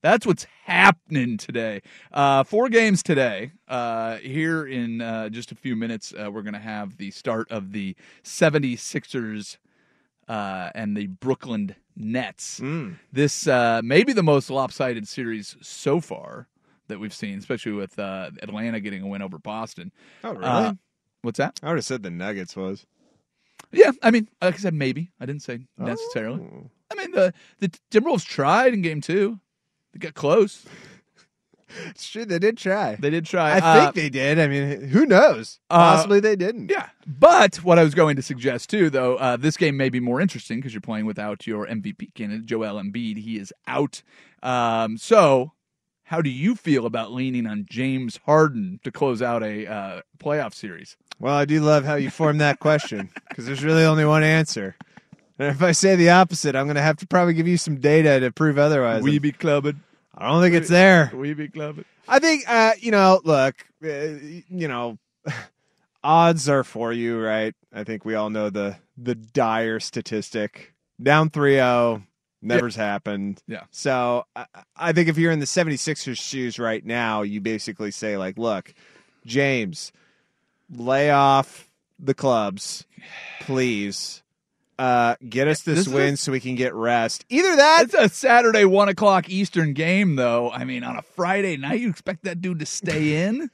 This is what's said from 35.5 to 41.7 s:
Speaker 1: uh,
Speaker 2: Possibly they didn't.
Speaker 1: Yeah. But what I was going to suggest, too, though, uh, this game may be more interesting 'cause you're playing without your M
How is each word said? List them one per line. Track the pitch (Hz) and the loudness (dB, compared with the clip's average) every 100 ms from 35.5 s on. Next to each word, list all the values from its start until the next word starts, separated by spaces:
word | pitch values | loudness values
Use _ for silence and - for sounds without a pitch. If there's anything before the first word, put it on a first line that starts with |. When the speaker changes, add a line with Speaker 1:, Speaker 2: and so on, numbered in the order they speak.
| - _ | -18 _
Speaker 1:
uh, | 170 170 160 | 6 8 6
Speaker 2:
Possibly | 170 202 | 4 4
they | 214 202 | 4 0
didn't. | 180 233 190 | -2 -6 -6
Speaker 1:
Yeah. | 392 - _ - | -6 -6 _ -16
But | 135 285 349 202 - | 6 6 8 4 2
what | 175 170 | 4 6
I | |
was | 165 147 | 6 4
going | 156 139 | 2 2
to | |
suggest, | - 135 127 123 - | -6 -4 -4 -4 -4
too, | 208 165 | 0 2
though, | 135 127 127 | 2 0 0
uh, | 131 123 | 0 0
this | 147 151 | -2 0
game | 165 139 | -2 0
may | 135 | 0
be | 127 | 0
more | 123 123 | -2 0
interesting | 190 123 - 113 | -2 -4 -10 -10
'cause | 131 110 | -8 -12
you're | |
playing | 95 107 107 | -8 -6 -6
without | 104 104 104 - | -8 -10 -10 -8
your | 107 | -8
M | 104 | -6